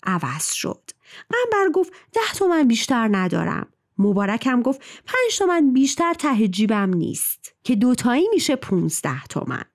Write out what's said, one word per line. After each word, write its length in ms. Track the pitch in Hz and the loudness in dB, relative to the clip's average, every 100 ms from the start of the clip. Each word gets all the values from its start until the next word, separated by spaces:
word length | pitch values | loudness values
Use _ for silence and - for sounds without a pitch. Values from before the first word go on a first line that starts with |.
عوض 480 | 196 180 135 147 - | -2 -2 -4 -6 -6
شد. 300 | - - - - - _ - - | -6 -6 -8 -16 -20 _ -20 -6
قنبر 420 | 466 494 415 392 | -2 0 2 2
گفت: 200 | 311 359 - _ | 0 -2 -6 _
«ده 240 | 440 440 - | -4 -4 0
تومن 300 | 381 330 269 | 2 4 4
بیشتر 420 | 226 - 247 226 | 2 0 0 2
ندارم.» 560 | 202 185 175 165 - - _ _ - | 0 0 -2 -2 -6 -10 _ _ 0
مبارک 500 | 202 196 202 226 262 | 2 2 0 -2 0
هم 140 | 247 | 0
گفت: 200 | 247 269 - - - | 0 -4 -8 -20 -6
«پنج 320 | 508 494 - | -2 0 0
تومن 360 | 381 339 285 | 0 4 4
بیشتر 400 | 254 269 - 339 | 4 2 2 -2
ته 340 | 330 302 233 214 | 0 0 2 2
جیبم 440 | 185 214 214 196 | 2 0 2 0
نیست 600 | 175 156 - - - - _ | 0 -2 -4 -6 -8 -14 _
که 120 | - 233 | -2 2
دوتایی 520 | 247 247 247 247 392 | 2 2 2 2 2
می‌شه 240 | 403 - 269 | 2 0 -2
پونزده 680 | - 185 165 - 151 131 - | 0 0 0 -2 -6 -8 -8
تومن.» 340 | - 143 123 - | -8 -6 -8 -10